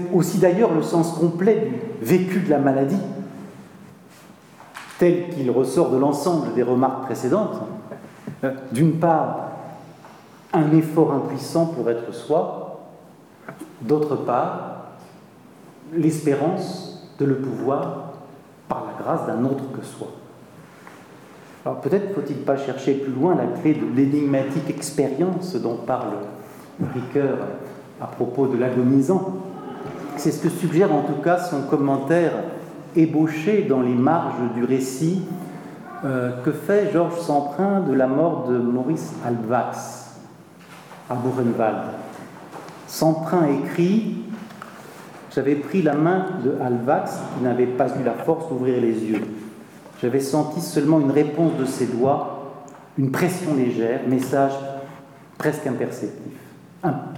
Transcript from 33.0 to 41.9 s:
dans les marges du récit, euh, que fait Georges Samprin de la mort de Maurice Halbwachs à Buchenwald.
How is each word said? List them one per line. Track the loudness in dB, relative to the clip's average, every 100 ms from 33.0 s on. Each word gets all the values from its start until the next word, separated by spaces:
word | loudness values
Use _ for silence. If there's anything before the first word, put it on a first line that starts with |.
| 4 4 2 2 2 2 4
dans | 2
les | 2
marges | 4 4 4 0 -2 -2 0
du |
récit, | 0 0 0 -2 0 0 -2 -8 -10 -12 -14 -16 -14 -8
euh, | -2 0 0 0
que | -2
fait | -2 2 2 4
Georges | 2 2 0
Samprin | 0 0 0 0 2 2
de | 2
la | 4 4
mort | 4 2 2 0
de | 0
Maurice | 2 0 0 -2 -4 -6 -4
Halbwachs | -2 0 0 0 -6 -10 -14 -16 -18 -20 -20 -20 -20 -20 -20 -20 -18 -8
à | -4
Buchenwald. | -2 0 0 2 2 0 -4